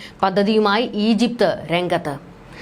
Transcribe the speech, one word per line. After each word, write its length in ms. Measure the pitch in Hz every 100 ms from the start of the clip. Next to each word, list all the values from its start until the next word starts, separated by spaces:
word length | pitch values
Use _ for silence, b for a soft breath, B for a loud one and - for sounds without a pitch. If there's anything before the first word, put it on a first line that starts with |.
| B B
പദ്ധതിയുമായി 680 | 190 190 202 220 208 202 262
ഈജിപ്ത് 720 | 208 208 220 240 240 190 - -
രംഗത്ത്. 460 | 170 180 170 165 139 - - B B